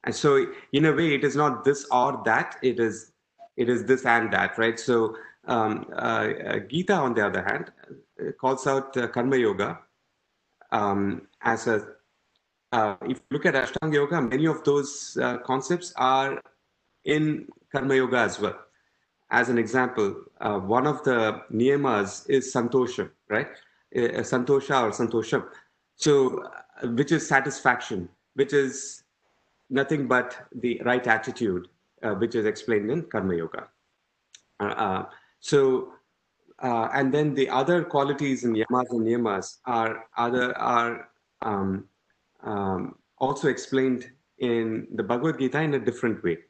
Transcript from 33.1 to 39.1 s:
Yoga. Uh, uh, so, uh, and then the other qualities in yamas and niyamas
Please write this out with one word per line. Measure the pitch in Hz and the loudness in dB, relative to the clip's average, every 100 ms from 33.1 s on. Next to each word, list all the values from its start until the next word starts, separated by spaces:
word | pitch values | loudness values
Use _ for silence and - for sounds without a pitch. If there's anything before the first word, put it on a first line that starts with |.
| 113 95 85 | -4 0 -2
Yoga. | 80 - - _ _ _ _ _ _ - _ _ | -4 -10 -16 _ _ _ _ _ _ -20 _ _
Uh, | |
uh, | 101 - 101 92 - - _ _ | -6 -2 -2 -2 -6 -14 _ _
so, | - 143 135 127 - - _ _ _ _ _ - | 2 4 4 2 -2 -16 _ _ _ _ _ -8
uh, | 127 117 113 | -2 0 0
and | 123 135 | 0 2
then | 143 151 135 | 2 0 2
the | 131 | 2
other | 127 143 175 | 2 2 2
qualities | 165 147 139 143 143 127 120 | 2 0 0 0 -2 0 0
in | |
yamas | 110 110 127 123 | 0 2 0 0
and | 120 | 0
niyamas | 113 | 0